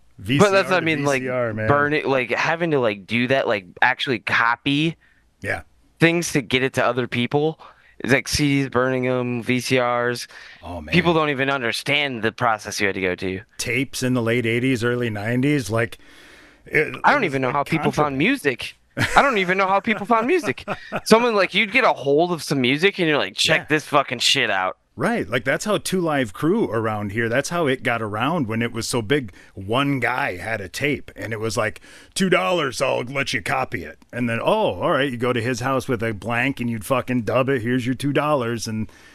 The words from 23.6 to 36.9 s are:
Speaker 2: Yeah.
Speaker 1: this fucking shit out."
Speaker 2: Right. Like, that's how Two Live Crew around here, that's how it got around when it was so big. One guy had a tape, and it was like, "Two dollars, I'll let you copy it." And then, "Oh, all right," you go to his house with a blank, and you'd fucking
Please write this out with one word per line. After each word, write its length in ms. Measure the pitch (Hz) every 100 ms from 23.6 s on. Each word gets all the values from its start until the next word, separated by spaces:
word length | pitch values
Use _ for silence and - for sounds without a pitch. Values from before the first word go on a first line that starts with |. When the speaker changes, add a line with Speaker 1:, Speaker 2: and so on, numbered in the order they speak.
Speaker 2:
Yeah. 40 | -
Speaker 1:
this 160 | 151 -
fucking 320 | 147 135 123
shit 320 | - 139 113
out." 260 | 95 92 - _ -
Speaker 2:
Right. 320 | 170 233 98
Like, 160 | 123
that's 200 | 135 156
how 140 | 214 180
Two 220 | - 185
Live 320 | 165 143 113
Crew 360 | - 156 220 185
around 400 | 113 110 107 104
here, 160 | 110 113
that's 220 | 123 -
how 180 | 175 147
it 160 | 127
got 180 | 117 117
around 460 | 107 107 131 175 110
when 120 | 110
it 100 | 117
was 160 | 110 -
so 120 | 123
big. 320 | 101 147 113 - -
One 460 | - 98 123 143 135
guy 380 | 117 123 135 90
had 220 | 110 110
a 80 | 92
tape, 440 | - 143 135 -
and 180 | - 104
it 60 | 110
was 180 | 110 117
like, 240 | 107 - - - -
"Two 140 | - 190
dollars, 540 | 175 185 180 139 -
I'll 200 | 127 123
let 280 | 123 139 131
you 80 | 117
copy 440 | - 135 127 101
it." 140 | 80 - _
And 160 | 117 120
then, 120 | 113
"Oh, 380 | 151 214 175 92
all 80 | 143
right," 180 | 143 139
you 80 | 120
go 160 | 123
to 80 | 123
his 200 | 117 117
house 260 | 131 135 117
with 160 | 117
a 100 | 113
blank, 460 | 98 104 117 135 131
and 100 | 120
you'd 160 | 113
fucking 380 | -